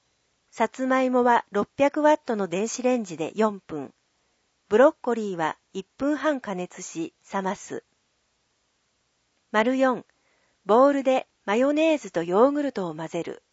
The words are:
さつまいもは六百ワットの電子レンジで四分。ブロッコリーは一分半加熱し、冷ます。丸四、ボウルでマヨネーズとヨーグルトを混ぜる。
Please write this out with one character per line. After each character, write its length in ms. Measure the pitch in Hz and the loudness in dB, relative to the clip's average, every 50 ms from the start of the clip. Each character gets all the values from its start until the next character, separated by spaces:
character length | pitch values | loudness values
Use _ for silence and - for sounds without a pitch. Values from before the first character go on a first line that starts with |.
| _ _ _ _ _ _ _ _ _ _ | _ _ _ _ _ _ _ _ _ _
さ 180 | _ - 226 214 | _ -2 -2 -2
つ 180 | - - 262 | -2 -4 -2
ま 160 | 262 262 262 262 | 0 0 2 2
い 80 | 254 | 2
も 140 | 254 254 247 | 2 2 4
は 200 | 247 240 226 - - | 4 4 2 0 -2
六 180 | - 202 202 - _ | -2 -4 -4 -4 _
百 260 | - 269 285 - 311 294 | 0 0 0 2 2 4
ワ 100 | 302 302 | 4 4
ッ 60 | 302 - | 2 0
ト 120 | - 240 | -6 -4
の 100 | 208 196 | -4 -4
電 220 | 175 160 185 208 226 | -4 -4 -4 -4 -4
子 140 | - - 247 | -6 -4 -2
レ 140 | 254 254 | -2 0
ン 80 | 247 220 | 0 -2
ジ 120 | 175 170 | -6 -8
で 160 | 143 160 143 - | -8 -8 -8 -2
四 260 | 180 214 214 202 190 | 0 0 0 0 -4
分。 320 | - - 160 147 135 110 - _ _ _ _ _ _ _ _ _ _ _ _ _ _ _ | -12 -12 -12 -10 -10 -12 -16 _ _ _ _ _ _ _ _ _ _ _ _ _ _ _
ブ 100 | 202 214 | 4 6
ロ 120 | 262 302 | 6 6
ッ 40 | 311 - | 4 2
コ 140 | - 254 233 | -4 -4 -4
リ 200 | 233 214 202 185 | -4 -4 -6 -4
ー 20 | |
は 200 | 165 160 151 - - _ _ _ | -2 -4 -4 -4 -6 _ _ _
一 120 | 190 190 - _ _ | -12 -12 -12 _ _
分 180 | 262 285 302 | -4 -4 -4
半 240 | 277 269 311 294 254 | -2 -2 -4 -4 -4
加 140 | - - 196 | -6 -8 -8
熱 280 | 180 180 180 - - 180 | -8 -8 -10 -12 -16 -18
し、 320 | - - 160 165 - - _ _ - - | -14 -10 -8 -8 -10 -10 _ _ -8 -8
冷 100 | 196 196 | -4 -4
ま 140 | 185 202 | -4 -6
す。 280 | - - - 135 - - _ _ _ _ _ _ _ _ _ _ _ _ _ _ _ _ _ _ _ _ _ _ _ _ _ _ _ _ _ _ _ _ _ | -6 -10 -14 -14 -14 -14 _ _ _ _ _ _ _ _ _ _ _ _ _ _ _ _ _ _ _ _ _ _ _ _ _ _ _ _ _ _ _ _ _
丸 260 | - 214 220 240 262 | 0 0 2 2 2
四、 280 | 262 269 262 247 - - _ _ _ _ _ _ _ _ _ _ _ _ | 2 2 2 0 -2 -6 _ _ _ _ _ _ _ _ _ _ _ _
ボ 240 | - 202 240 262 285 | 2 6 6 6 6
ウ 40 | 285 | 4
ル 100 | 277 254 | 2 0
で 240 | 262 262 262 - - _ _ _ | 0 0 0 -2 -6 _ _ _
マ 120 | - 202 | -2 0
ヨ 160 | 233 254 277 294 | 0 2 2 2
ネ 220 | 302 320 320 311 | 2 2 2 0
ー 40 | 294 | 0
ズ 120 | - 196 | -2 -6
と 120 | - 170 165 | -6 -4 -4
ヨ 260 | 170 175 202 240 277 | 0 2 4 4 4
ー 20 | |
グ 120 | 285 294 285 | 2 0 -4
ル 100 | 277 - | -4 -4
ト 160 | - 190 170 | -6 -6 -6
を 60 | 156 | -6
混 140 | 156 165 160 | -8 -10 -8
ぜ 140 | - 170 160 | -8 -8 -8
る。 200 | 143 - - - _ | -8 -10 -14 -16 _